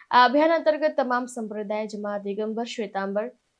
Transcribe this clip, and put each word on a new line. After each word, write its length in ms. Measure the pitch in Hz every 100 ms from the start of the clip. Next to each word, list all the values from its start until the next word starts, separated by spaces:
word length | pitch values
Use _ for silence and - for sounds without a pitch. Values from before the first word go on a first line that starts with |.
| -
આ 140 | 240
અભિયાન 260 | 247 277 320
અંતર્ગત 440 | 330 320 302 302 302
તમામ 300 | 254 247 247
સંપ્રદાય, 600 | 240 220 208 208 214 214
જમાત, 340 | 208 208 202
દિગંબર, 440 | 202 202 214 220
શ્વેતાંબર, 680 | 233 - 202 196 196 202 233 - _ _